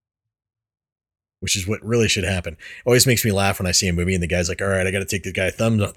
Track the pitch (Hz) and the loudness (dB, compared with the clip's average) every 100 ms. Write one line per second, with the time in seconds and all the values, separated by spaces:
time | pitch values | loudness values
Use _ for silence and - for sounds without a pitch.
0 | _ _ _ _ _ _ _ _ _ _ | _ _ _ _ _ _ _ _ _ _
1 | _ _ _ _ 95 104 92 107 104 117 | _ _ _ _ -4 -4 -2 -4 0 2
2 | 104 104 92 92 85 78 - - 123 123 | 2 0 -2 -2 -4 -12 -16 -6 2 4
3 | 135 110 113 98 98 95 90 - 95 85 | 4 2 2 2 0 0 0 0 0 0
4 | 90 95 87 87 87 87 98 95 92 98 | 0 0 0 0 -2 -2 0 0 0 -2
5 | 95 98 98 98 92 - 113 107 98 | -4 -6 -4 -2 -2 0 0 2 0